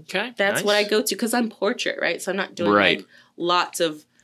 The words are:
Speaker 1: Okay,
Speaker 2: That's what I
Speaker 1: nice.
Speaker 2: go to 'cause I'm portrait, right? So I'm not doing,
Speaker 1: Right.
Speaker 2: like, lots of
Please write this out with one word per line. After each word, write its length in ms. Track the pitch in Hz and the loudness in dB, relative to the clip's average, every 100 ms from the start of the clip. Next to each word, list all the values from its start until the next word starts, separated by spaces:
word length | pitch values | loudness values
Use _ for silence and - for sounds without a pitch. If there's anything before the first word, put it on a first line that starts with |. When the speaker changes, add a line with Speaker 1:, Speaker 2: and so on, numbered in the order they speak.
Speaker 1:
Okay, 320 | - 185 240 240 | -8 -6 -6 -2
Speaker 2:
That's 260 | 202 - | 0 2
what 120 | 202 208 | 2 2
I 60 | |
Speaker 1:
nice. 80 | 208 | 2
Speaker 2:
go 120 | 214 | 0
to 140 | - 196 | 0 -4
'cause 160 | 226 | -2
I'm 140 | 240 226 | 0 -2
portrait, 500 | - 202 247 - - | -2 -2 -2 -4 -2
right? 200 | - 175 | -4 -4
So 100 | - | -4
I'm 40 | 196 | -4
not 180 | - | -6
doing, 180 | - 175 | -2 4
Speaker 1:
Right. 260 | 202 190 151 | 6 4 2
Speaker 2:
like, 80 | - - _ - | -4 -20 _ -8
lots 440 | 170 175 165 - | 0 0 0 -2
of 240 | 170 151 _ _ | -4 -4 _ _